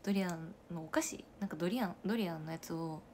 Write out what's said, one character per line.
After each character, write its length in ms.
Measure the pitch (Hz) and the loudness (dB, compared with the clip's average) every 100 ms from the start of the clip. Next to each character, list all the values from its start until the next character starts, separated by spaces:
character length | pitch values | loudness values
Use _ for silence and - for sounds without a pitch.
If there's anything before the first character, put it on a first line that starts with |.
ド 80 | 202 | 4
リ 100 | 196 | 4
ア 100 | 180 | 4
ン 220 | 165 165 - - | 0 -4 -10 -8
の 140 | 170 | -6
お 40 | 160 | 2
菓 140 | 311 | 2
子？ 220 | 320 - - - | 2 -6 -12 -6
な 60 | |
ん 40 | 196 | -4
か 60 | |
ド 140 | 160 175 | 0 0
リ 100 | 247 | 2
ア 80 | 196 | 0
ン、 80 | - | 0
ド 80 | 190 226 | 2 2
リ 100 | 185 | 2
ア 100 | 160 | 0
ン 80 | |
の 60 | 156 | -4
や 80 | 160 | -6
つ 140 | - | -4
を 280 | 165 165 156 - | -2 -2 -4 -8